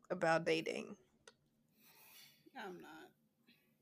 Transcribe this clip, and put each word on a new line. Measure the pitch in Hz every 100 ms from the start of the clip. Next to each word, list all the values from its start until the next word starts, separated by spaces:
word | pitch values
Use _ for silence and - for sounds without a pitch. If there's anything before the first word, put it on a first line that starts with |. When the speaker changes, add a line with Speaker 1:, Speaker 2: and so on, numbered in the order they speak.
| -
Speaker 1:
about | 180 170 165
dating. | 170 165 165 - - 208 _ _ - - _ _ _ _ - - - - - - - 269
Speaker 2:
I'm | 202 175
not. | 151 160 - _ _ _ _ - _ _